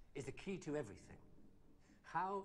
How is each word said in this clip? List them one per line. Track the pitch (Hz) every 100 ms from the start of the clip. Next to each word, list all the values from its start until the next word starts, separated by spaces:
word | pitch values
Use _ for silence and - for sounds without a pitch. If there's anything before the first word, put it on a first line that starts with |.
| - 139
is | 131
the |
key | 123 - 190
to | - 147
everything. | 117 87 - - - - - - - - - -
How | - 165 185 196